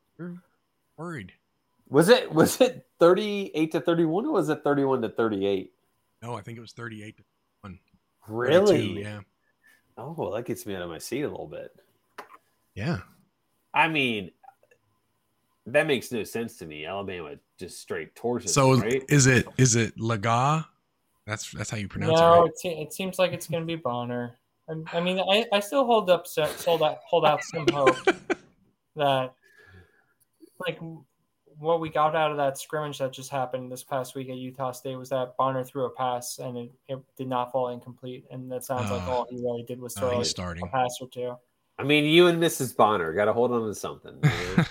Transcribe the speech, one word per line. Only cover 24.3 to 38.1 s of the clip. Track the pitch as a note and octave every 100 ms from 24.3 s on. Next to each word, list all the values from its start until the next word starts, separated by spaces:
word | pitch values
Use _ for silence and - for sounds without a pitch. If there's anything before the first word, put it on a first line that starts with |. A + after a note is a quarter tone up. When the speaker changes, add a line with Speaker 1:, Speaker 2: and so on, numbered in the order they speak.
| - _ _ -
Speaker 3:
I, | D#3+ D#3+ E3+
I |
mean, | F3+ F#3
I, | F#3 G3+ A#3
I | G3+
still | G3+ C#4+
hold | A#3+ A3+ F#3
up | F3 -
so-, | - D3+ -
hold | - E3
out, | D#3 D3
hold | - F3 D#3
out | D3
some | - E3 D3+
hope | C#3+ C3+ - - - - E4+ -
Speaker 1:
<laughs> | _ _ _ _ D3+
Speaker 3:
that, | C#3+ C3 B2+ _ _ _ - - _ _ _ _ _ _ - -
like, | F3 D#3+ E3 D#3+ _ _ _ _ _ D3+
what | D3+ E3+
we | D#3+
got | D#3+ D#3 D#3+
out | D3+
of | D3
that | C#3 C3+
scrimmage | - D3+ D3 C#3
that | C3+
just | C3 C3
happened | C#3 B2+ C3 B2+
this | B2+
past | - C3+ B2+
week | C#3 B2+
at | B2+
Utah | B2+ B2+ C3
State | B2 C3+ C3
was | B2+
that | C3 B2+ -
Bonner | C3 C3
threw | B2+ C#3
a | A#2+
pass | - B2+ B2 - -
and | C3+ B2
it, | A#2+ _ -
it | C3 - -
did | C3
not | B2+ B2
fall | C3 B2
incomplete. | B2 B2 A#2+ B2+